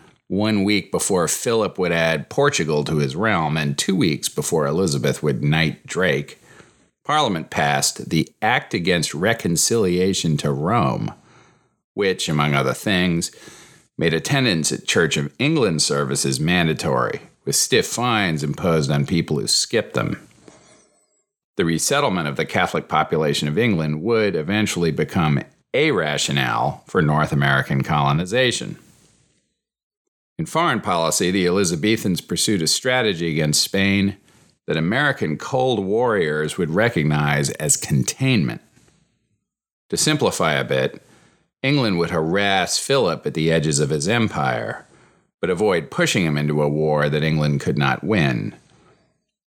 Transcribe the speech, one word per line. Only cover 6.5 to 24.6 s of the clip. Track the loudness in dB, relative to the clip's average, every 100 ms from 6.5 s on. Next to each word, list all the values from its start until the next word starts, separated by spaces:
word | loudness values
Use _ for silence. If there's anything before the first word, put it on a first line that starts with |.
| -20 -20 _ _ _
Parliament | -2 0 0 -2 -4
passed | -2 0 0 -2 -4 -2
the | 0 0 _
Act | 0 0 -2
Against | -2 0 0 0
Reconciliation | -2 -2 0 -2 0 0 2 2 2 2 0 0 0
to | 0
Rome, | -2 0 0 0 -2 -6 -8 -18 -20 -20 _ _ _ _
which, | -2 -2 0 -2
among | 0 2 0
other | 0
things, | -2 -2 0 2 0 -4 -10 -20 -20 -20 -20 _ -2
made | 0 0
attendance | 0 0 2 0 0
at | -4 -2
Church | 0 2 0
of | -4 -4
England | -2 2 0 0
services | 0 -2 -2 -2 -2 -2
mandatory, | 0 2 2 0 -2 0 -2 -4 -12 _ -4
with | -2
stiff | 2 0 0
fines | -2 0 2 0 0
imposed | -4 -2 0 2 2
on | 0 0
people | 0 0 -2
who | 0
skipped | -2 0 -2 -2
them. | -4 -4 -6 -12 -20 -20 -20 -20 -20 _ _ _ _ _ _ _ -2
The | 0
resettlement | 0 0 0 2 0 -2
of | -4
the | -2
Catholic | 0 0 -2 0
population | 0 2 0 0 0 0
of | 0
England | 2 2 0 -2
would | 0 0 2 0
eventually | -2 0